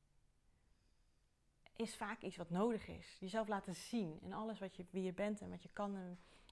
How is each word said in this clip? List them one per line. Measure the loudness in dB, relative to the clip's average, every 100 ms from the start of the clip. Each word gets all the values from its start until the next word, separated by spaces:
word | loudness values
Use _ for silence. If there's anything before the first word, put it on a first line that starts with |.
| _ _ -20 _ _ -20 _ -20 _ _ _ _ _ _ _ _ -12 -4
is | -4 -2
vaak | -4 -2
iets | -4 -4
wat | 0
nodig | 4 6 4 0
is. | -8 -10 -8
Jezelf | -2 2 4
laten | 2 2 -4
zien | 0 2 2 0
in | -4
alles | -2 -2 -2
wat | -4 -6
je, | -4
wie | 0
je | 2
bent | 4 2 2
en | -2
wat | -6
je | -6
kan | -2 0 0
en | -4 -8 -12 -20 -20